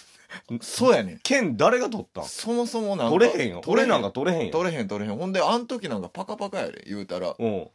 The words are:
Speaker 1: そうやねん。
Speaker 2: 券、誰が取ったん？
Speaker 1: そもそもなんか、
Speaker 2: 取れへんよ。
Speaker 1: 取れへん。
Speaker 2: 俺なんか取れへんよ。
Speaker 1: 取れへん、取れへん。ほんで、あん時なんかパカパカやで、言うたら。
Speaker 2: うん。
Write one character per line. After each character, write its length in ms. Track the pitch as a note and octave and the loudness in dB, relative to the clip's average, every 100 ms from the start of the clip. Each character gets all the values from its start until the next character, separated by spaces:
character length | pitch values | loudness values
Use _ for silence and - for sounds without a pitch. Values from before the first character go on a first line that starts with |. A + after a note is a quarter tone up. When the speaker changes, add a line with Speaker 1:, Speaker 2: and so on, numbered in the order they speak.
| - - - - - A#2 | -20 -20 -20 -18 -10 -10
Speaker 1:
そ 300 | - - B3+ | -6 2 4
う 40 | |
や 80 | F3+ | 4
ね 120 | F#2+ | 2
ん。 40 | - | -4
Speaker 2:
券、 360 | - C4+ G3+ A2 | 0 2 2 4
誰 220 | D#3+ B3 | 4 4
が 100 | B3+ | 0
取 160 | A3 | -6
っ 20 | - | -8
た 140 | - | -10
ん？ 40 | |
Speaker 1:
そ 280 | - - A3 | -10 -8 -4
も 140 | A#3+ A#3 | -2 -2
そ 160 | A3+ | -2
も 120 | G#3+ | -2
な 100 | G3 | 0
ん 20 | A#2+ | 2
か、 60 | D#3+ | 6
Speaker 2:
取 80 | A#3 | 6
れ 160 | F3+ | 4
へ 40 | B2 | -2
ん 40 | |
よ。 120 | F2 | -4
Speaker 1:
取 120 | - | 0
れ 100 | A3 | 2
へ 20 | C4 | 4
ん。 40 | |
Speaker 2:
俺 20 | |
な 40 | E3 | 2
ん 40 | |
か 80 | G2+ | 0
取 200 | A#2 D3+ | 0 0
れ 60 | E3 | 0
へ 60 | |
ん 40 | G#2+ | 0
よ。 40 | |
Speaker 1:
取 180 | D#3+ F3+ | 0 0
れ 60 | D#3 | -2
へ 60 | |
ん、 40 | G2+ | -4
取 160 | G2+ | -4
れ 80 | G#2+ | -4
へ 40 | |
ん。 20 | G#2 | -4
ほ 100 | F#3 | -2
ん 60 | |
で、 80 | F#3+ | 0
あ 160 | D3+ A#3 | 2 2
ん 100 | A#3+ | -2
時 220 | B3 F#3 | -8 -6
な 80 | G#2+ | -6
ん 60 | |
か 80 | F2 | -6
パ 160 | - F#2+ | -10 -10
カ 100 | G#3+ | -8
パ 140 | G3+ | -6
カ 80 | G3 | -6
や 120 | F#2 | -6
で、 140 | - - | -8 -10
言 140 | G2+ | -8
う 60 | F#2 | -6
た 140 | F2 | -4
ら。 140 | F2+ - | -4 -2
Speaker 2:
う 80 | A#2 | -2
ん。 220 | G2 D#2 | -2 -6